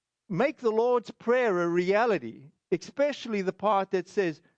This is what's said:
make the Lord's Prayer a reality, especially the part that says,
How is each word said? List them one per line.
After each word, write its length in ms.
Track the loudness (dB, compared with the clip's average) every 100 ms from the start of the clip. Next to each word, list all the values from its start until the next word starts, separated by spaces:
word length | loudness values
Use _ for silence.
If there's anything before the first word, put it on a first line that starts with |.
| _ _ -6
make 300 | -2 -2 0
the 120 | -2
Lord's 400 | 2 2 0 -2
Prayer 520 | -6 0 2 2 2
a 60 | 0
reality, 800 | 0 2 2 2 0 -4 -14 -20 _ _
especially 720 | -4 -4 -2 -2 -2 -6 -4
the 100 | -4
part 380 | -2 0 0 0
that 160 | -4 -2
says, 340 | -2 -2 -4 _